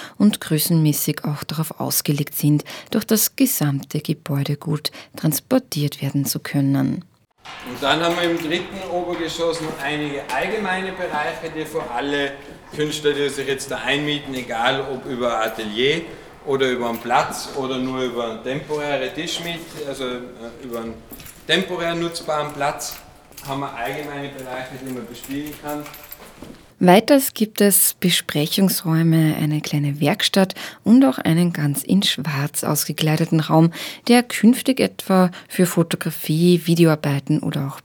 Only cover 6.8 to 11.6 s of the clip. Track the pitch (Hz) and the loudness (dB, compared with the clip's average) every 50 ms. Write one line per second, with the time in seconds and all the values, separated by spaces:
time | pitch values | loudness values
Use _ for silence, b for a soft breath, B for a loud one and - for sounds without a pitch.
6.8 | 135 - - 180 - _ _ _ _ _ _ _ - - - - - 127 127 - | 2 0 -2 -4 -8 _ _ _ _ _ _ _ -20 -18 -16 -14 -14 -12 -8 -2
7.8 | 139 139 151 160 170 170 170 175 175 170 170 165 165 151 175 180 180 - 196 190 | 0 0 2 2 2 0 0 2 0 0 0 0 -2 -2 -2 -4 -4 -6 -10 -10
8.8 | 190 180 175 180 175 175 175 165 165 156 - 170 170 170 151 151 156 156 - - | -8 -4 -4 -4 -4 -4 -4 -4 -4 -4 -4 -2 -2 -2 -2 -2 -4 -6 -6 -6
9.8 | 139 143 151 147 151 147 139 139 - - 135 135 165 190 220 220 202 185 185 185 | -4 -4 -2 -2 -4 -4 -4 -6 -6 -4 -4 -2 -2 -2 -2 -2 -2 -2 -2 -2
10.8 | 190 185 - 185 180 156 151 147 156 165 160 - 165 160 151 156 | -4 -6 -6 -6 -6 -4 -4 -4 -4 -4 -6 -6 -8 -8 -6 -8